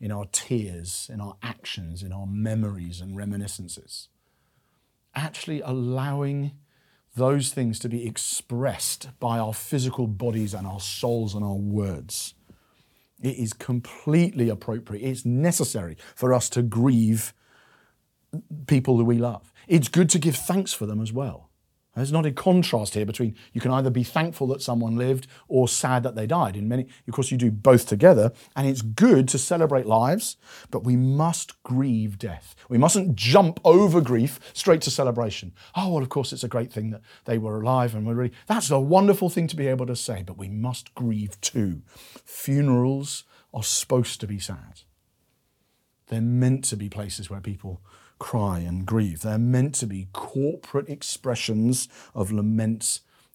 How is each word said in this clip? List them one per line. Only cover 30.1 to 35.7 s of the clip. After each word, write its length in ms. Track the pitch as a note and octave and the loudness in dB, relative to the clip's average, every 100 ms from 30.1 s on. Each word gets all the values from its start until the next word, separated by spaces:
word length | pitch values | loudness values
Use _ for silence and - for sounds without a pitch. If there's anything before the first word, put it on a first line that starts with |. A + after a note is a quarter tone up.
| G3 - - - - - | 0 -2 -10 -18 -20 -8
but 140 | - | -4
we 100 | A2+ | 2
must 680 | B2 B2+ C#3 D#3+ E3+ - - | 2 4 2 0 -2 -8 -12
grieve 520 | - B2+ C3+ A2+ G#2+ G2 | -4 0 0 0 -2 -6
death. 380 | G#2 F2+ - - - | -10 -10 -14 -20 -2
We 100 | A#2+ | 4
mustn't 380 | D3+ G3 F#3 G#2+ | 6 4 2 0
jump 420 | A2 F3 F3+ E3 | 6 8 6 4
over 360 | E3+ F3 G3+ E3 | 6 8 8 4
grief 380 | B2 A#2+ A#2 - - | 4 2 0 -2 -14
straight 300 | - - E3 | -4 2 2
to 100 | - | 2
celebration. 600 | C3 C3+ A#2 A2+ - F#2 - - | -2 0 0 -4 -6 -12 -18 -12